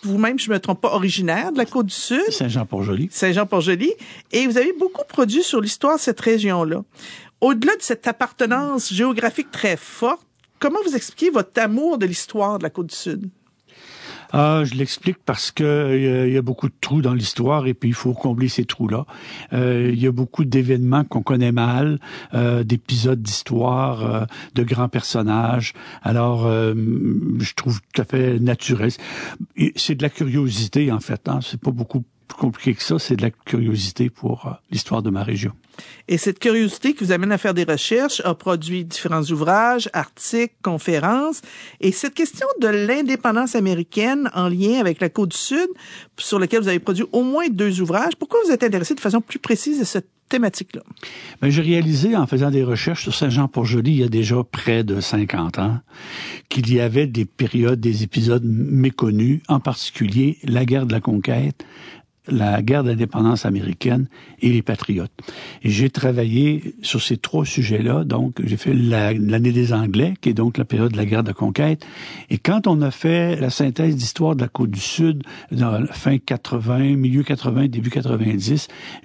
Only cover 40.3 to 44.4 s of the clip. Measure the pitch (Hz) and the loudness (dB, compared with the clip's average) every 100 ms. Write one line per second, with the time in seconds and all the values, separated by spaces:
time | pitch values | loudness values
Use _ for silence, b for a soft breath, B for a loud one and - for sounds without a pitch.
40.3 | 233 233 _ 190 160 - 156 170 247 302 | -2 -2 _ -4 -4 -2 0 2 0 0
41.3 | - B B B B - - 269 302 320 | -4 B B B B 0 0 -6 -2 -4
42.3 | - 523 480 220 208 208 277 269 262 240 | -2 -4 0 2 2 0 0 0 -2 0
43.3 | 214 254 233 190 170 170 208 233 277 262 | 0 0 0 0 0 -2 0 0 0 -2
44.3 | 180 | -2